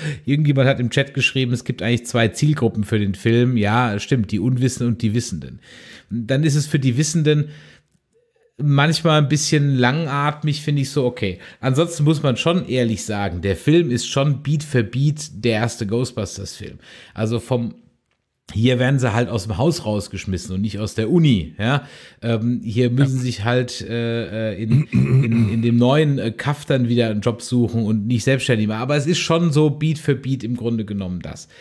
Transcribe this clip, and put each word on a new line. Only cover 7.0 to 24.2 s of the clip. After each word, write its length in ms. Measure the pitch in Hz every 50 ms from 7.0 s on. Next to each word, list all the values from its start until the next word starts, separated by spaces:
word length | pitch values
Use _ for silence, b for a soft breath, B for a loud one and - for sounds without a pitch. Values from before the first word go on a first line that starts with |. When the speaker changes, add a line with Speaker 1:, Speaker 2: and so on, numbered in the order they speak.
| 156 - - 165 151 151 147 151 147 B B B B B B B B _ _ _ _ _ _ _ _ _ _ _ _ _ _
Speaker 1:
manchmal 640 | - 151 143 139 139 143 160 156 - - 165 156 151
ein 80 | 147 127
bisschen 460 | 147 143 - - 160 151 143 143 139
langatmig, 840 | 127 123 123 127 - 165 120 139 143 143 147 147 151 - 151 143 -
finde 200 | - 151 147 143
ich 80 | 135 139
so, 160 | - 151 127
okay. 340 | 123 123 - 113 95 90 B B B B B
Ansonsten 420 | - 135 131 139 175 170 - - 147
muss 200 | 151 160 143 -
man 120 | 139 120
schon 320 | - - 165 156 143 123
ehrlich 380 | - 120 127 120 113 113 - -
sagen, 360 | - 107 101 101 95 85 90
der 140 | 82 98 95
Film 340 | - - 143 156 170 175 147
ist 180 | 120 117 -
schon 360 | - - 139 139 151 139 117 -
Beat 200 | 135 156 151 147
für 200 | - - 127 113
Beat 460 | 95 - 127 143 151 147 151 - - -
der 180 | 107 107 120 113
erste 340 | 107 113 113 - - 117
Ghostbusters-Film. 920 | 98 110 120 127 117 - 117 104 - - - 95 - - - - 65 65 B B B B B B B B
Also 280 | - 113 110 117 113
vom, 340 | - - 131 120 117 107 - - _ _ _ _ _ _ _ _ _ _ _ _ _ - -
hier 260 | 101 113 127 127 120
werden 200 | 127 131 143 135
sie 120 | 127 117
halt 160 | 101 117 123
aus 160 | - 117 110 95
dem 140 | 110 110
Haus 280 | 82 131 175 165 - -
rausgeschmissen 720 | - 107 104 92 - - 92 - 101 92 87 - - 92
und 60 | 95
nicht 180 | 104 110 104 101
aus 160 | 110 104 -
der 140 | - 110 107
Uni, 460 | 160 175 160 147 120 92 78 76 78 -
ja. 260 | 104 117 139 139 143 B B B B B B B
Ähm, 400 | - 117 117 110 113 120 123 - -
hier 280 | 113 101 120 123 123
müssen 260 | 120 131 143 135 131
Speaker 2:
Ja. 60 | 127 123
Speaker 1:
sich 200 | 127 117 98 101
halt, 380 | 120 123 127 123 123 - -
äh, 720 | - - 113 117 117 117 117 117